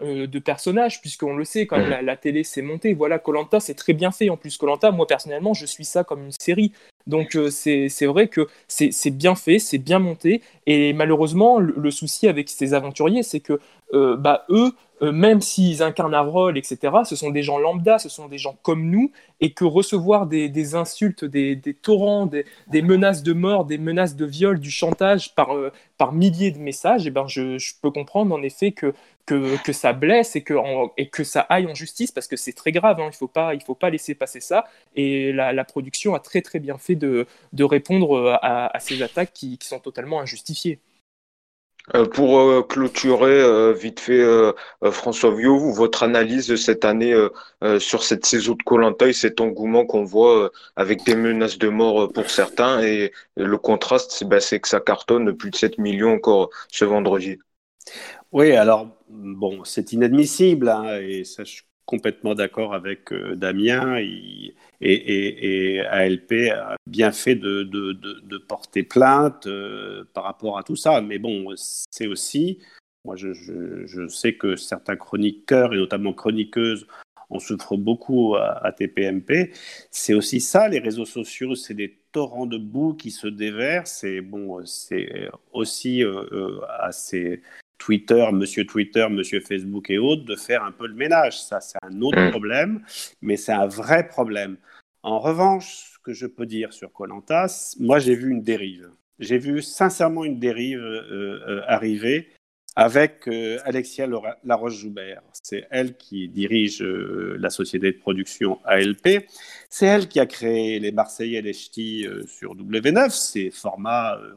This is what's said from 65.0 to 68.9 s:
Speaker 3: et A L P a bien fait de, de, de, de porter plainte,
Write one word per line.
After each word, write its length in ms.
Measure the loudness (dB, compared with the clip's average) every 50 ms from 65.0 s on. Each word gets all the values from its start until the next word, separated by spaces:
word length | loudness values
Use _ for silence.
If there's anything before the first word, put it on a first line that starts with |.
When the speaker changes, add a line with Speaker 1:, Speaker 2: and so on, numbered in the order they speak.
| 2 -2 -2 -2 -2 -4 -6 -6 -4 -2 -2 0 -2 -2 -2
Speaker 3:
et 40 | -2
A 240 | -4 -2 0 0 2
L 220 | 2 0 -2 -2
P 240 | -2 -2 0 0 0
a 260 | -2 -4 -6 -8 -12 -12 _
bien 260 | -6 0 2 2 2 0
fait 240 | 0 0 0 0
de, 260 | 0 0 -4 -4 -4 -6
de, 300 | -6 -8 -8 -6 -8 -8
de, 280 | -10 -12 -16 -16 -16 -16
de 140 | -16 -16 -16
porter 440 | -12 -12 -12 -12 -12 -8 -6 -6 -4
plainte, 640 | 0